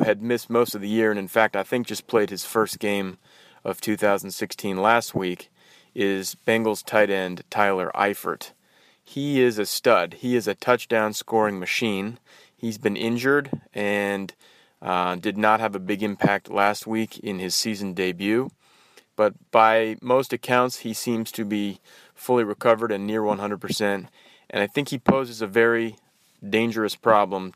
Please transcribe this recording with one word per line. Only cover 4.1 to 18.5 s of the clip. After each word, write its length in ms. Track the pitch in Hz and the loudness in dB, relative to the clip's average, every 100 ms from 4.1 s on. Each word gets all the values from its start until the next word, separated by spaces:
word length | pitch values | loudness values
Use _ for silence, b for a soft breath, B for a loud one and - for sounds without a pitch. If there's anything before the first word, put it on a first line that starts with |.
| 98 95 | 2 -2
sixteen 460 | - 104 - 104 92 | -8 -8 -6 -6 0
last 400 | 104 117 - - | 4 4 2 -4
week, 340 | 92 90 - b b b b - | -4 -6 -12 b b b b -2
is 400 | 98 95 92 - - | -2 0 -4 -6 0
Bengals 380 | 113 110 101 | 2 2 -2
tight 260 | - 110 104 | 0 2 4
end 320 | 98 92 90 - | 2 -2 -6 -6
Tyler 400 | - 101 95 90 | 0 2 2 -2
Eifert. 600 | - 101 101 87 78 - _ b b b b | 0 0 0 -6 -8 -12 _ b b b b
He 400 | _ 139 143 139 | _ -8 -2 2
is 160 | 123 107 | 4 2
a 80 | 98 | -4
stud. 480 | - 127 104 87 - | 0 4 4 2 -4
He 160 | 123 123 | -2 0
is 100 | 104 | 0
a 80 | |
touchdown 580 | 98 - 123 - 113 107 | -4 2 0 2 0 0
scoring 460 | 104 - 113 107 98 | -4 -2 0 2 -2
machine. 640 | 90 - 117 98 104 120 b b b b | -4 -2 -2 -2 -6 -10 b b b b
He's 220 | 117 107 | -8 -4
been 180 | 110 101 | -2 -2
injured 540 | 113 120 131 143 139 - - | -2 0 2 0 0 -8 -8
and, 580 | - 101 101 101 101 95 - b b b b | -6 -2 0 -2 -4 -6 -14 b b b b
uh, 340 | - 90 90 | -4 -2 -2
did 240 | 90 104 98 | -2 -4 0
not 220 | 107 110 | 4 4
have 160 | 110 98 | 2 -4
a 20 | |
big 240 | 92 101 | -6 -4
impact 480 | 104 101 101 101 - | -4 -2 0 0 -2
last 380 | 101 101 107 - | 2 2 0 -4
week 280 | 110 110 - | -4 -4 -8
in 180 | - 95 | -8 -6
his 160 | 92 | -4
season 400 | - 117 101 101 | -4 -4 -4 -6
debut. 560 | 90 92 87 98 117 131 | -2 -2 -2 0 0 0